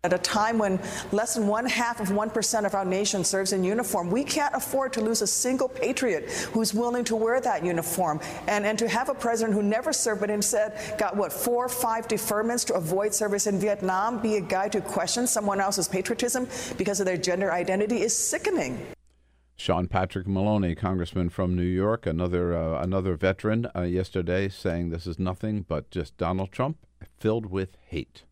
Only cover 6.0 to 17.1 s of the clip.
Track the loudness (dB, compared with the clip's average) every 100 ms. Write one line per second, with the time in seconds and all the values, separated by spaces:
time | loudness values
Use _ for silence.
6 | 0 0 -4 -6 -2 0 0 0 0 0
7 | 0 0 2 2 2 0 0 -2 -2 0
8 | 0 0 -4 -6 -2 0 2 0 0 0
9 | 0 -2 0 0 2 2 2 2 0 0
10 | 0 0 0 0 2 2 0 -4 -8 -2
11 | 0 0 0 0 0 2 0 0 0 0
12 | 0 -2 0 0 2 0 0 0 2 0
13 | 2 0 0 2 0 2 2 0 0 2
14 | 0 0 0 0 0 0 2 0 -2 -2
15 | 0 0 0 0 0 2 2 2 0 -2
16 | -2 0 0 0 -2 -6 -8 -2 0 2
17 | 0